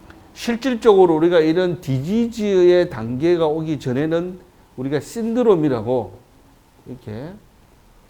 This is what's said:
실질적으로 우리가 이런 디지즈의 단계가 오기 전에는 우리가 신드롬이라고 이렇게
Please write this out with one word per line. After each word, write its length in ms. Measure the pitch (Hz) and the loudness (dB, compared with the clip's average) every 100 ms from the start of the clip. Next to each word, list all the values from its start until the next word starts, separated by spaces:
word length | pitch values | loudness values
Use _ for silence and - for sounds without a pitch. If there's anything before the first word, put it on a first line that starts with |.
| - - - | -20 -20 -20
실질적으로 800 | - - 233 269 233 233 196 180 156 | -10 -6 -4 -4 0 4 6 6 4
우리가 240 | 175 175 | 4 4
이런 400 | 156 170 180 170 | 2 2 0 -4
디지즈의 1120 | - 131 151 220 233 226 208 190 180 180 175 | -4 -4 -2 -2 -2 -4 0 4 4 4 2
단계가 580 | 127 113 127 165 170 160 | -4 -8 -2 0 2 0
오기 320 | 151 160 143 | -2 -4 -6
전에는 600 | 135 123 156 165 180 180 - _ _ - | -4 -2 -2 -2 -4 -10 -20 _ _ -10
우리가 240 | 135 143 | -6 -6
신드롬이라고 1200 | - 233 226 226 226 175 151 120 110 127 95 - _ _ _ _ _ _ - | -6 -6 -4 0 2 2 2 -2 -2 -4 -4 -14 _ _ _ _ _ _ -20
이렇게 420 | 123 - 107 151 208 _ _ _ _ _ _ | -18 -14 -14 -14 -18 _ _ _ _ _ _